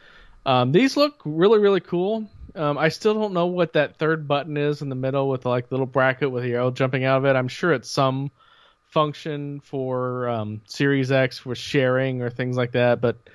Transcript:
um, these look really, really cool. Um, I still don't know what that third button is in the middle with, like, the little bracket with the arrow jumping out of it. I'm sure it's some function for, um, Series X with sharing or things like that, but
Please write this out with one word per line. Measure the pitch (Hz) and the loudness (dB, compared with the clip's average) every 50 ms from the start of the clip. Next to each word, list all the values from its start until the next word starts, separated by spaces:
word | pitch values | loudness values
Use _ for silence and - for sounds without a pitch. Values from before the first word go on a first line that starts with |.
| - - - - - - - - - | -20 -20 -20 -20 -20 -20 -20 -6 -2
um, | - 131 127 123 127 | 2 2 2 4 4
these | 143 185 262 269 - | 4 4 4 4 4
look | 294 285 294 294 _ - | 2 0 0 0 _ -10
really, | 151 151 160 175 208 226 214 | -6 0 2 4 6 6 6
really | 208 202 196 180 | 4 4 2 0
cool. | 180 - 180 175 180 202 220 226 220 202 - - - - - | -2 -2 -4 -2 -2 -2 -4 -4 -6 -10 -16 -20 -20 -14 -6
Um, | - 156 147 147 | -2 -2 0 0
I | 135 151 | 2 0
still | 160 - - - 214 214 | 0 0 0 0 0 2
don't | 214 214 208 185 | 0 0 -2 0
know | 175 175 | 0 0
what | 180 180 180 175 165 - | 0 0 0 0 2 2
that | 156 143 - - | 0 0 0 -2
third | - 160 151 160 160 151 | -2 -2 -2 -2 -2 -2
button | 139 143 143 135 160 147 | -2 -2 -2 -2 -4 -4
is | 147 147 147 151 143 | -2 -2 -2 -2 -4
in | 151 | -6
the | 139 131 | -8 -6
middle | 127 131 131 135 139 135 | -4 -4 -2 -2 -2 0
with, | 135 131 127 - | -2 -2 -2 -2
like, | 127 123 127 123 | -2 -2 -2 -2
the | - 131 | -4 -4
little | 131 135 | -4 -2
bracket | 127 131 139 131 131 131 - 151 139 | 0 2 2 2 2 2 0 -2 -4
with | 127 123 123 | -2 -4 -4
the | 123 120 | -2 -2
arrow | 120 123 127 | 0 0 0
jumping | 127 - 135 131 135 131 131 | 0 0 0 0 0 0 2
out | 131 135 | 2 2
of | 135 135 | 4 4
it. | 139 131 | 2 2
I'm | 131 127 127 | 2 0 -2
sure | - - - 175 151 | -4 -2 0 0 0
it's | 123 - - | 0 -2 -4
some | - - 135 131 131 135 139 143 - _ _ _ _ _ _ _ _ _ _ _ | -2 0 0 0 0 -2 -6 -8 -10 _ _ _ _ _ _ _ _ _ _ _
function | - 160 151 151 143 - - 165 147 143 143 143 143 143 | 0 0 0 0 -2 -8 -10 -10 -8 -8 -8 -10 -12 -14
for, | - _ - 135 131 127 127 127 127 127 123 127 123 120 | -12 _ -8 -6 -4 -4 -4 -4 -4 -4 -4 -4 -4 -2
um, | 117 113 107 107 107 107 - | -2 -4 -4 -6 -8 -10 -12
Series | - - - 143 139 139 139 131 127 | -10 -4 0 2 2 2 2 2 2
X | 135 135 131 127 - - - | 2 2 2 0 -2 -8 -10
with | 131 120 | -10 -10
sharing | - - - - 143 131 127 127 127 131 131 131 127 | -10 -6 -2 0 2 2 2 2 0 0 -2 -2 -4
or | 123 120 | -6 -6
things | 123 - 127 127 123 | -4 -4 -4 -2 -2
like | 127 123 120 | -2 -2 0
that, | 123 123 120 123 120 117 | 0 2 2 2 2 2
but | 123 120 113 - _ _ | 2 0 -2 -4 _ _